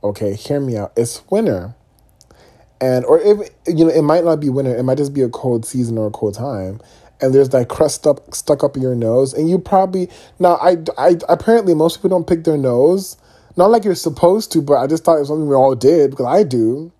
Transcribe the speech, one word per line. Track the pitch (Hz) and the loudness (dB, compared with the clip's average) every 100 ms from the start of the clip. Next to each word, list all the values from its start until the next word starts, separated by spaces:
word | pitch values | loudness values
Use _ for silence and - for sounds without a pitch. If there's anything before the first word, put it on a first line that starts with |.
Okay, | 104 101 104 | -6 -4 -6
hear | 101 - 143 | -6 -4 -4
me | 139 113 | -2 -6
out. | 101 - | -4 -4
It's | 117 - _ | -4 -6 _
winter. | 196 220 98 92 - _ _ _ _ _ _ _ _ _ _ | -2 0 -2 -6 -18 _ _ _ _ _ _ _ _ _ _
And, | 131 127 127 | -2 0 2
or | 160 | 2
if, | 208 208 - _ - | 4 2 -2 _ -4
you | 160 165 | 2 2
know, | |
it | 156 | 4
might | 147 165 | 2 2
not | 170 156 | 2 0
be | 147 | -2
winter. | 131 135 120 | -2 -2 -2
It | |
might | 127 131 | -2 -2
just | 143 | -2
be | 143 | -2
a | 123 | -2
cold | - 131 117 | -2 -4 -4
season | 113 127 117 113 | -4 -4 -4 -4
or | 107 | -6
a | |
cold | - 107 | -4 -6
time. | 101 135 113 95 104 _ _ _ _ | -6 -8 -6 -8 -12 _ _ _ _
And | 131 135 | 2 4
there's | 135 | 4
that | 131 120 | 2 0
crust | - 156 - 151 | 0 -2 0 -2
up, | 143 _ | -2 _
stuck | - - 143 | -14 -2 0
up | - 135 | 0 -2
in | |
your | 131 123 | -4 -2
nose. | 113 120 135 | 0 0 0
And | - 160 | -2 -2
you | 180 | -2
probably, | - 190 190 185 180 - - _ | 0 0 0 -2 -8 -10 -20 _
now, | 180 170 | 2 2
I, | 165 175 160 - | 2 0 -4 0
I, | 135 170 - | 2 2 0
apparently | 170 - 233 196 160 | -2 2 2 2 0
most | 160 - | 0 0
people | 190 | -2
don't | 180 160 | -2 -2
pick | 175 165 | -2 0
their | 151 | -2
nose. | 135 120 147 190 190 - _ _ _ - | 0 2 2 2 -4 -18 _ _ _ 0
Not | 185 | 2
like | 233 214 | 2 0
you're | |
supposed | 180 165 139 175 202 - | -4 -4 0 2 2 0
to, | 165 | -4
but | 143 139 | 2 0
I | 135 | 2
just | 160 | -2
thought | - 160 | 2 0
it | |
was | 143 | 0
something | 156 151 | -4 0
we | |
all | 139 135 127 | 4 4 4
did, | 131 165 143 | 4 4 2
because | 135 123 | 0 0
I | 170 | 2
do. | 185 123 113 131 165 _ | 2 0 0 -2 -10 _